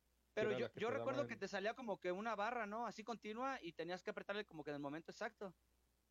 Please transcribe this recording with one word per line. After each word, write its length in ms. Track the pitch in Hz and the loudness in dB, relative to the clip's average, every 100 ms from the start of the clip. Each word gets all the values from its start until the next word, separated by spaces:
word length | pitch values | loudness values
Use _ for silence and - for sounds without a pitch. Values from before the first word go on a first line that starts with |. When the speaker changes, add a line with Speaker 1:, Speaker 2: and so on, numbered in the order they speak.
| _ _ _ | _ _ _
Speaker 1:
Pero 160 | - 220 | 2 4
Speaker 2:
Era 80 | 160 | 4
Speaker 1:
yo, 80 | - | 0
Speaker 2:
la 60 | |
que 80 | - | 0
Speaker 1:
yo 80 | 220 | 0
Speaker 2:
te 60 | |
Speaker 1:
recuerdo 260 | - 233 254 | 2 2 2
Speaker 2:
daban. 60 | 233 | 2
Speaker 1:
que 80 | 233 | 0
te 120 | 190 | -2
salía 260 | 196 196 | 2 2
como 240 | 233 233 190 | 0 -2 0
que 120 | 180 | 2
una 240 | 180 226 208 | 2 2 2
barra, 300 | 208 240 208 | 2 2 0
¿no? 200 | 214 233 | 0 -2
Así 160 | 190 | -2
continua 540 | 214 226 208 214 262 262 | -4 -4 -2 0 0 0
y 100 | 170 | -4
tenías 300 | - 165 185 | -6 -4 -2
que 80 | - | -2
apretarle 340 | 202 190 208 208 | -6 -2 -2 -2
como 160 | 160 | -6
que 60 | 147 | -4
en 60 | 147 | -2
el 60 | |
momento 280 | 143 151 165 | -2 -4 -8
exacto. 440 | 147 214 - 196 - _ _ _ _ _ | -4 -6 -4 -8 -10 _ _ _ _ _